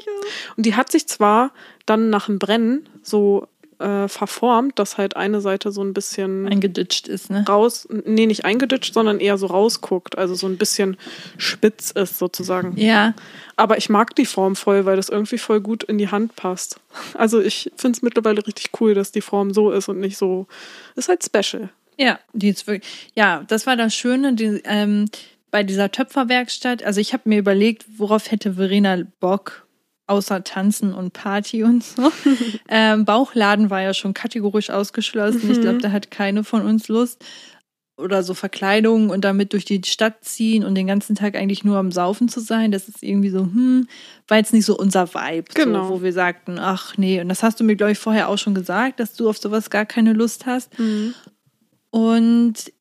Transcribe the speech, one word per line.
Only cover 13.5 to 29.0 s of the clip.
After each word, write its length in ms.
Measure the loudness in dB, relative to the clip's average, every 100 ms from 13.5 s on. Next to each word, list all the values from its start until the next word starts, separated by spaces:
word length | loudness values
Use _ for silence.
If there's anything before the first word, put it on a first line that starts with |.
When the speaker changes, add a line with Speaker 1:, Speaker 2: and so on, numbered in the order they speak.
| 0
Speaker 2:
Aber 220 | 2 2
ich 100 | 2
mag 260 | 2 4
die 120 | 2 0
Form 280 | 2 0
voll, 300 | 0 2 2
weil 100 | 4
das 140 | 0 0
irgendwie 300 | -4 -2 -4
voll 220 | 0 0
gut 220 | 0 -6
in 160 | -2 -2
die 100 | 0
Hand 260 | 0 -2 -4
passt. 420 | -6 -6 -8 -12 _ -18 -12
Also 260 | 0 2 4
ich 320 | 2 -2 -10 -4
find's 260 | -2 0
mittlerweile 440 | 0 0 0 0 -2
richtig 240 | -10 -10 0
cool, 140 | 2
dass 160 | 2 0
die 100 | -6
Form 300 | -2 -2 2
so 200 | 4 4
ist 160 | 2 -2
und 100 | -4
nicht 180 | -6 -2
so, 300 | -2 -2 -6 -18 -20 -20 -14
ist 140 | -8 -2
halt 160 | -2
special. 440 | 0 -2 -2 -6 -12 _ _ -2
Speaker 1:
Ja, 220 | 0 0 _
die 160 | -2 0
ist 180 | 0 -4
wirklich, 180 | -6 -6 -18 -8 2
ja, 260 | 2 2 -2
das 180 | -2 0
war 80 |
das 220 | 0 0 0
Schöne, 380 | -2 0 0
die, 260 | 0 -2 -4
ähm, 420 | -2 0 2 2 0 -6 -20 _ -4
bei 140 | -2
dieser 260 | 0 0 -2
Töpferwerkstatt. 920 | -2 -4 -2 0 0 -2 -6 -4 -4
Also 160 | -2 -2
ich 120 | -2
hab 120 | -2 2
mir 120 | 2
überlegt, 460 | 4 4 2 0 -10 -6
worauf 320 | 0 0 0
hätte 240 | -4 -4
Verena 420 | -2 0 2 2 0